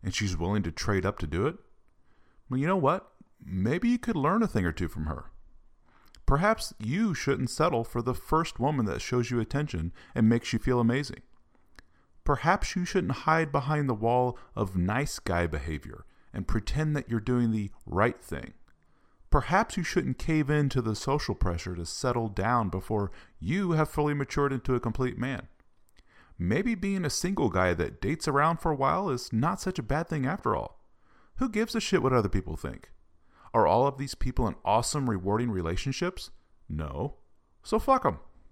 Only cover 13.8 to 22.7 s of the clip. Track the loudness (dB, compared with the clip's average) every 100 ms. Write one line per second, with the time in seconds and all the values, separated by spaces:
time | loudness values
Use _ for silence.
13.8 | 0 0 2 2 2 -2 -8 -4 -2 0
14.8 | 0 0 -2 -4 -2 0 0 -2 -4 -6
15.8 | -8 -16 -18 -20 -14 -8 -2 -2 0 0
16.8 | 0 -2 -2 -2 0 2 2 0 -2 -8
17.8 | -6 0 2 0 -8 -10 -10 -16 -20 -20
18.8 | _ _ _ _ 2 2 4 2 2 -2
19.8 | -2 0 0 -2 0 2 2 2 2 2
20.8 | 0 0 0 0 0 0 0 0 -4 -8
21.8 | -8 -4 0 0 -2 -2 0 2 0